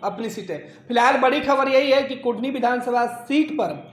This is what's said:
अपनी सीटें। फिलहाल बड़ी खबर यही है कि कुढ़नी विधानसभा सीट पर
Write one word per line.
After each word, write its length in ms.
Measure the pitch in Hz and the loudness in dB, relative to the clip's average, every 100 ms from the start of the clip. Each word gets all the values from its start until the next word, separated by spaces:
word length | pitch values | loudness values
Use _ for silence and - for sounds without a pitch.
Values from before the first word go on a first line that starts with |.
अपनी 260 | 202 190 226 | -6 -6 -8
सीटें। 280 | - 185 151 - - - | -8 -10 -10 -12 -20 -4
फिलहाल 300 | 240 240 277 | 2 4 4
बड़ी 220 | 262 285 | 2 2
खबर 280 | 277 277 269 | 0 0 4
यही 220 | 262 277 | 4 4
है 100 | 269 | 2
कि 120 | 277 262 | 2 -4
कुढ़नी 320 | 247 214 254 | -4 -4 -4
विधानसभा 540 | 277 240 247 240 240 240 | -2 0 0 0 0 -2
सीट 460 | - - 277 302 | -4 -2 0 0
पर 240 | 311 214 185 - | 0 -4 -4 -14